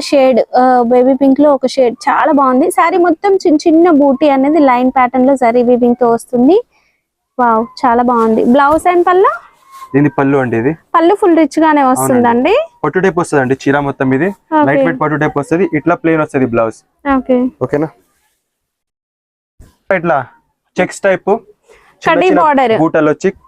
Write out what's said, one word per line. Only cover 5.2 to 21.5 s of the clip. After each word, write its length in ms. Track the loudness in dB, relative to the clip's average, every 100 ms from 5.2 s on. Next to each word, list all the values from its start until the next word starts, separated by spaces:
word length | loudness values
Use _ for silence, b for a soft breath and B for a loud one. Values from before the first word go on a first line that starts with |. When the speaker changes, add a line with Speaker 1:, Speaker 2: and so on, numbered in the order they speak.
| 0
Speaker 1:
లో 60 | 0
జరీ 200 | 0 0 2
వీవింగ్ 300 | 2 2 0
తో 60 | 0 -2
వస్తుంది. 400 | -4 0 2 2 -2 _ _ _ _ _ _ -4
వావ్, 200 | 0 0 -4 -4
చాలా 220 | -2 0 0
బాగుంది. 340 | 0 0 0 2 2
బ్లౌజ్ 320 | 2 0 0
and 100 | 0 2
పళ్ళు? 200 | 2 2 -2 -10 _ _ -20 -6
Speaker 2:
దీని 180 | -2 0 0
పళ్ళు 180 | -2 0
అండి 160 | -2 -2
ఇది. 120 | -4 -6 _ -2
Speaker 1:
పళ్ళు 200 | 0 0
ఫుల్ 160 | 2 2
రిచ్ 180 | 0 0 0
గానే 180 | 2 0
వస్తుందండి. 600 | 0 0 0 0 0 0 0
Speaker 2:
అవునండి. 260 | -2 _ -6
పట్టు 180 | -4 -4
టైప్ 140 | -4
వస్తదండి 340 | -2 -2 -2 -2
చీర 120 | -2 -2 -2
మొత్తం 180 | -4 -2 -2
ఇది. 120 | -2 -6 -4 -2
Speaker 1:
ఓకే. 80 | 0
Speaker 2:
లైట్ 120 | 0 0
వెయిట్ 120 | -2
పట్టు 160 | -4 -2
టైప్ 160 | -4 -4
వస్తది, 220 | -4 -2 -2 -2
ఇట్లా 160 | -2 -2
ప్లెయిన్ 220 | -2 -2 -2
వస్తది 220 | -2 -2 0
బ్లౌజ్. 240 | -2 -4 _ _ -4 -4
Speaker 1:
ఓకే. 220 | -2 -2 -2 -6 -6
Speaker 2:
ఓకేనా? 240 | -4 -6 -10 _ _ _ _ _ _ _ _ _ _ _ _ _ _ _ _ -20 _ -8 -6
ఇట్లా 180 | -4 -4 -6 _ _ _ _ -6
చెక్స్ 220 | -6 -4 -2
టైప్ 240 | -2 -2 -4 -6